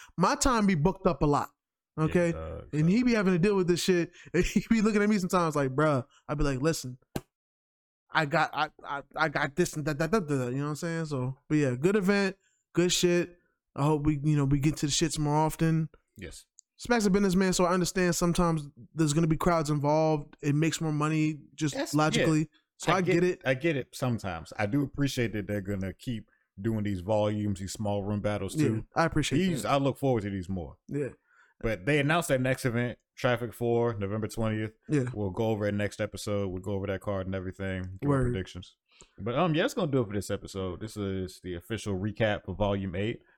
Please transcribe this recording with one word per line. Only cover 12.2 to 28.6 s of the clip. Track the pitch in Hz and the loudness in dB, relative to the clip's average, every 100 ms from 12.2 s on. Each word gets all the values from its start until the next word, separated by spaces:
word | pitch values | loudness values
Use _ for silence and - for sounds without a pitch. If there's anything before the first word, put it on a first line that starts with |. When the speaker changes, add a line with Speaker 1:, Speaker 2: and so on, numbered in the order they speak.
| 196 - _ _ _ | 0 -4 _ _ _
Speaker 1:
good | - 180 | 0 2
shit. | - 180 175 170 - _ _ _ | 2 4 2 0 -8 _ _ _
I | 131 | -2
hope | 147 156 | 2 2
we, | 147 147 | 2 0
you | 151 147 | 2 2
know, | |
we | 139 143 | 4 4
get | 156 147 | 2 0
to | 147 | 0
the | |
shits | - 160 - | 0 0 0
more | 151 | 0
often. | 151 156 - 165 160 160 - _ - | 2 2 2 2 2 -2 -8 _ -16
Speaker 2:
Yes. | 85 - - _ _ - | -14 -14 -20 _ _ -10
Speaker 1:
Smack's | - 240 202 | 0 2 4
a | |
businessman, | 202 196 180 190 | 4 4 4 2
so | 180 | 4
I | 175 | 2
understand | 185 165 190 180 | 2 0 2 0
sometimes | 165 175 165 170 165 143 - 113 | 2 2 2 2 0 -4 -16 -8
there's | 147 156 | 0 2
gonna | 147 165 | 2 2
be | 156 | 2
crowds | 180 170 151 | 2 2 2
involved. | 147 143 156 156 151 - - | 0 2 2 2 0 -4 -6
It | 151 | -2
makes | 147 160 - | 2 0 0
more | 160 | -2
money | 147 151 156 156 151 - | 0 0 0 0 -2 -12
just | - 151 | -4 -4
Speaker 2:
That's, | 269 311 | -2 -2
yeah. | 147 | 0
Speaker 1:
logically. | 208 233 165 156 156 _ _ - | 2 2 2 2 0 _ _ -6
So | - | 0
I | 185 | 2
Speaker 2:
I | |
Speaker 1:
get | 175 | 2
Speaker 2:
get, | 170 | 2
Speaker 1:
it. | 180 175 | 2 0
Speaker 2:
I | 131 | -2
get | 131 170 139 | 0 0 0
it | - | -4
sometimes. | - 127 113 98 82 - - | -4 -2 -2 -4 -8 -8 -4
I | 104 | 0
do | 143 | 0
appreciate | 143 - 139 127 113 | 0 0 -2 0 -2
that | 104 98 | -2 -4
they're | 104 | -4
gonna | 92 98 95 | -4 -4 -4
keep | - - 110 - _ _ - | -6 -8 -8 -10 _ _ -6
doing | 113 110 | -2 0
these | 104 95 | -2 -2
volumes, | 87 107 107 107 104 95 | 0 2 2 0 -2 -2
these | 98 | -6
small | - 104 101 | -4 -2 -2
room | 98 104 | -2 -2
battles | 104 101 95 | -2 -2 -2
Speaker 1:
Yeah, | 156 | 0